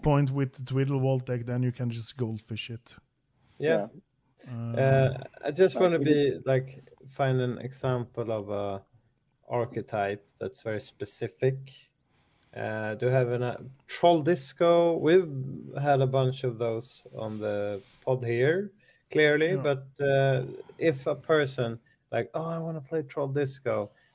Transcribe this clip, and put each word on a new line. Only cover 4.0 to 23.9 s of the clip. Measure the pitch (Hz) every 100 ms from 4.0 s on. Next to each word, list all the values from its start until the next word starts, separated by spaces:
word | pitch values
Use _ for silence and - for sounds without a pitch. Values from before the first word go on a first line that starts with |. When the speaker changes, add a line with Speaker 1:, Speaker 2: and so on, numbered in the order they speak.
| - _ _ _ -
Speaker 3:
Yeah. |
Speaker 1:
Um, | 120 117 117
Speaker 2:
Uh, | 135 135 131 135 - - -
I |
just | 143 190 -
Speaker 3:
Like, |
Speaker 2:
wanna | 185 165
Speaker 3:
it |
Speaker 2:
be, | 143 147 143 - -
like, | 131 135 - - - 135
find | - 135 127
an | 123 117
example | 117 131 135 127 113 - 113
of | 110 98
a | 101 101 98 - _ _ _ _ _ -
archetype | 120 117 117 101 107 98 101 _ -
that's | 101 -
very | 113 107
specific. | - - - - 117 - 131 135 - - _ _ _ _ _ _ _ -
Uh, | 110 110 107 107
do | 123
you |
have | 131 120
an, | 120
uh, | 123 - 123 - -
Troll | - 175 170
Disco? | 139 135 - - 170 170 170 165
We've | 143 180 170 135 131 - 139 139
had | 143 135
a | 131
bunch | 135 127 131
of | 131 110
those | 117 113 113 - - 123
on | 110 107
the | 107 104 101 101 - _ -
pod | 127 117
here, | 117 135 175 202 - _ _ _
clearly, | 151 151 151 160
Speaker 1:
Yeah. | 185
Speaker 2:
but, | 143 135 - - 143
uh, | 135 135 131 131 - - -
if | 165 135 -
a | 135
person, | - 156 143 135 120 113 _ _ _
like, | 117 123
"Oh, | 160
I | 165 165
wanna | 165 160
play | 135 160
Troll | 139 - 139
Disco," | 135 139 - 120 110 104